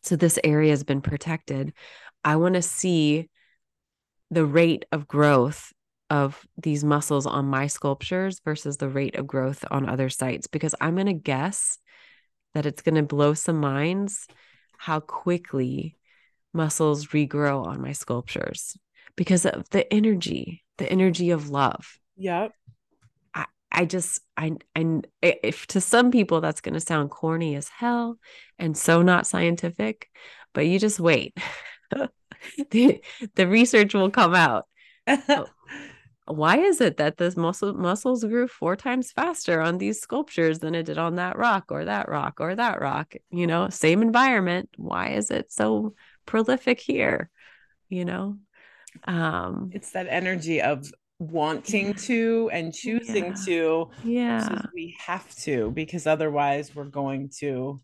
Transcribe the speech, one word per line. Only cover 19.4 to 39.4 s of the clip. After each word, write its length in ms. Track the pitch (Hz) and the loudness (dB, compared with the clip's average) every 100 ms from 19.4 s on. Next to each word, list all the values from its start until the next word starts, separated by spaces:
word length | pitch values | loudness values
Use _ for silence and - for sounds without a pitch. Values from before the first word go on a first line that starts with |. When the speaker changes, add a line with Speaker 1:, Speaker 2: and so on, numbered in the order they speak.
| 165 | 2
Speaker 1:
of 240 | - - | -2 -2
the 220 | 202 - | -2 2
energy, 680 | 208 220 196 165 65 64 170 _ - | 2 4 2 0 -6 -8 -12 _ -8
the 140 | - | -2
energy 380 | 185 190 170 175 | 4 4 4 2
of 200 | 165 147 | 0 0
love. 500 | 139 135 - - - _ _ | 2 2 2 -12 -20 _ _
Speaker 2:
Yep. 360 | 190 175 220 _ - _ _ _ _ _ _ - | -4 -2 -4 _ -20 _ _ _ _ _ _ -12
Speaker 1:
I, 100 | - _ _ | -12 _ _
I 140 | - 170 | -2 0
just, 360 | 185 175 - _ - | -2 -4 -8 _ -6
I, 180 | 160 160 _ - | -6 -6 _ -2
I, 260 | 165 160 - _ | 0 0 -4 _
if 460 | 175 - 110 - - | 0 2 -2 -4 -4
to 140 | 196 | -2
some 280 | - 240 247 | 2 4 6
people 320 | 247 196 165 | 4 4 2
that's 200 | 160 156 | 0 -4
gonna 180 | - 156 | -6 -6
sound 320 | - 160 143 | -2 -2 -2
corny 440 | - 160 165 165 143 | -2 -2 -2 -2 -4
as 120 | - | -8
hell 480 | - 240 240 233 233 - - - _ | -6 -2 -2 -4 -8 -16 -20 -20 _
and 180 | 170 151 | -4 -2
so 280 | - 170 | 4 6
not 240 | 180 175 - | 8 4 2
scientific, 840 | 180 170 170 170 170 214 220 - - - - - | 0 0 0 -4 -4 -4 -4 -14 -20 -20 -20 -10
but 120 | - 151 | -2 2
you 140 | 190 | 2
just 200 | 214 208 | 2 2
wait. 360 | 170 156 - - | 4 2 0 -10
<laughs> 60 | - - - - _ - 269 _ _ - - - 285 | -10 -10 -16 -20 _ -6 -6 _ _ -20 -18 -10 -2
The, 300 | 220 254 - - - 220 - | 6 6 4 -4 -14 -8 0
the 120 | 180 | 4
research 460 | 214 240 226 208 | 6 6 6 6
will 180 | 208 190 | 4 2
come 220 | 202 180 | 4 4
out. 320 | 180 160 110 - _ _ _ - | 6 4 2 -4 _ _ _ 0
Speaker 2:
<laughs> 20 | |
Speaker 1:
Oh, 400 | 269 - 285 - _ - - - - _ _ - 151 | 0 2 0 0 _ -18 -18 -16 -20 _ _ -10 0
why 240 | 156 220 | 4 6
is 200 | 381 330 | 4 4
it 180 | 220 151 | 2 2
that 200 | 151 156 | -2 0
this 180 | 175 175 | -2 0
mussel, 380 | 165 185 202 | -2 -2 -4
mussels 500 | - 180 208 254 254 | -2 -2 0 0 -2
grew 240 | 220 233 247 | 0 0 -2
four 280 | - 165 196 | -2 -4 -2
times 340 | 277 254 247 | -2 -4 -4
faster 480 | - 320 320 | -4 -4 -4